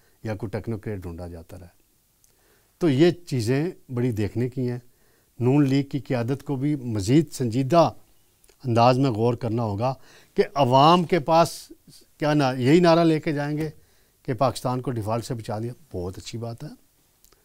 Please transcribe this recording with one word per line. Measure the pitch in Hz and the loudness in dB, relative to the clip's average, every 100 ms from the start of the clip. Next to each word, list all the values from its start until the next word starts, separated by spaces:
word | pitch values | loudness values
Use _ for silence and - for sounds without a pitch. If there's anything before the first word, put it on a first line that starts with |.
| _ _ | _ _
या | 113 | -10
कोई | 101 107 | -8 -8
टेक्नोक्रेट | 107 104 110 113 104 | -8 -8 -8 -8 -10
ढूंढा | 92 87 87 | -10 -12 -14
जाता | 85 82 92 | -16 -18 -20
रहा | 87 | -20
है। | _ _ _ _ _ _ _ _ _ _ - | _ _ _ _ _ _ _ _ _ _ -4
तो | 175 | 0
ये | 131 175 | 4 4
चीज़ें | - - 131 107 135 170 - - | 2 -4 -4 0 0 -2 -8 -10
बड़ी | 123 123 | -4 -2
देखने | 107 101 113 123 | -2 -4 -2 -6
की | 135 123 | -4 -6
हैं। | 123 - _ _ _ _ - | -6 -12 _ _ _ _ -2
नून | 117 143 139 | 2 4 4
लीग | 139 139 | 2 -2
की | 143 | -6
क़ियादत | - 127 117 139 | -4 -4 -2 -6
को | - 139 | -6 -4
भी | 143 147 | -4 -4
मज़ीद | 123 107 92 139 160 | -4 -4 2 2 2
संजीदा | - 123 113 131 170 147 - _ _ _ _ _ _ | -2 -4 -2 2 4 2 0 _ _ _ _ _ _
अंदाज | 131 117 120 127 | -2 4 4 4
में | 135 | 2
गौर | 107 117 120 | 0 -2 -2
करना | 123 113 | -4 -4
होगा | 113 98 123 131 - - _ - | -4 -4 -4 -6 -12 -20 _ -4
कि | |
अवाम | 196 - 131 131 147 180 | -2 0 4 6 6 6
के | 160 175 | 2 -2
पास | 135 165 170 - - - _ - _ - | 2 2 2 -2 -18 -20 _ -20 _ -4
क्या | 151 | 0
ना-, | 151 135 | 2 2
यही | 131 123 170 | 2 4 6
नारा | 175 165 | 6 6
लेके | 165 156 156 | 4 2 -2
जाएंगे | 143 143 151 156 - _ _ _ _ - | -4 -4 -6 -8 -12 _ _ _ _ -8
कि | |
पाकिस्तान | 127 135 - 131 127 | -2 -2 -2 -4 -6
को | 127 | -6
डिफ़ॉल्ट | 120 101 117 | -6 -4 -4
से | 117 | -6
बचा | 123 107 107 | -10 -8 -8
लिया। | 117 123 _ | -8 -12 _
बहुत | 98 90 95 | -10 -10 -10
अच्छी | - 117 | -14 -12
बात | 117 117 | -12 -12
है, | 147 254 _ _ _ _ _ _ | -16 -18 _ _ _ _ _ _